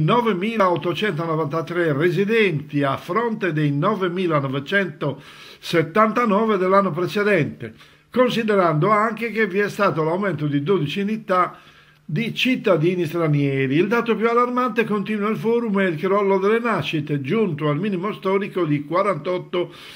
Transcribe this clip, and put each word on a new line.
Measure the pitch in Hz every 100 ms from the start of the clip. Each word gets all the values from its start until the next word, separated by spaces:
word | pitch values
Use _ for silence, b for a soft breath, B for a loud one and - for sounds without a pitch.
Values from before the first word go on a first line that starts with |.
novemilaottocentonovantatré | 156 240 226 180 214 226 185 170 175 170 208 156 170 160 147 160 156 175 165
residenti, | 135 175 165 202 226 202 147 - 147
a | 139 131
fronte | - 202 240 220 180
dei | 151 147
novemilanovecentosettantanove | 143 185 202 185 180 175 151 135 139 139 196 180 147 151 147 - - - - - 170 156 165 220 208 233 196 220 196
dell'anno | 185 196 190
precedente, | 151 175 208 202 185 120 - 113 - B B B
considerando | 233 247 226 220 202 170 151 190
anche | 208 226 226 226
che | 208 208
vi | 196
è | 202
stato | - 196 151
l'aumento | 156 180 202 151 147
di | 143
dodici | 147 190 143 202
unità | 202 220 - 185 165 B B B B B -
di | 165 233
cittadini | - 247 254 214 165 170 180 156
stranieri. | 170 160 143 139 135 135 143
Il | 196
dato | 240 226 208
più | 226
allarmante, | 233 240 247 254 226
continua | 220 208 196 214 208
il | 220
Forum, | 214 233 233 196
è | 190
il | 151
crollo | 185 202 196 196
delle | 202 226
nascite, | 233 185 147 156 147 147
giunto | 131 220 202 147 151
al | 147
minimo | 208 180 208
storico | 156 190 196 202 185
di | 160 147
quarantotto | 147 170 202 160 180 180 - 180 160 B B